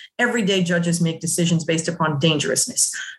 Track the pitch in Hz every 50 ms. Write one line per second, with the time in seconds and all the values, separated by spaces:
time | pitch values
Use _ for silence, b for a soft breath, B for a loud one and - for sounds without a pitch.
0 | B B B - 240 240 240 240 208 185 202 190 180 170 175 175 170 175 170 170
1 | 175 165 165 165 - 170 - - 175 170 170 160 156 - 165 160 160 - 170 -
2 | 160 156 151 143 151 165 156 147 - - - - - - 240 - - - B B
3 | B B B